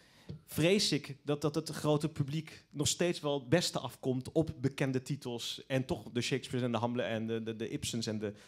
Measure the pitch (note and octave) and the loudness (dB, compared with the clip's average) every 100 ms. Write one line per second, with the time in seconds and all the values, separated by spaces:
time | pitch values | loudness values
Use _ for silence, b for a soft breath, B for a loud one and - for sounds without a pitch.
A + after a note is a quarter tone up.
0 | B B B D3+ - - D#3+ G3+ - D3 | B B B -16 -8 2 4 6 4 0
1 | - C3+ - C#3+ D#3 D#3 D#3 D3+ D3+ D3+ | -2 -6 -2 0 0 0 -2 -2 2 4
2 | D3+ - C#3 D#3 D#3 - - C#3+ C#3 - | 2 -2 -2 -2 -6 -12 -10 -2 0 2
3 | F3 E3 D3 C#3+ B2 D#3+ E3+ - C3 - | 2 2 0 -2 4 4 4 -2 -6 -4
4 | C3 B2+ B2+ - D#3+ C#3+ C3 - C#3 B2+ | 0 0 2 2 2 2 -2 2 2 2
5 | C3 D3 B2+ A#2 - - - C3 B2+ D#3+ | -2 -4 -4 -4 -4 -8 -2 0 0 -4
6 | G#2+ A#2+ A#2 C3+ - B2+ B2 A#2 A#2+ A#2+ | -2 -2 0 0 0 -2 0 2 0 0
7 | F#2+ A2+ A2+ A2+ A2+ A2 A2+ D3 - A#2+ | 0 -2 -2 -2 -4 -4 -4 -4 -4 -4
8 | A2+ G#2+ G#2 G2+ | -2 -2 -4 -6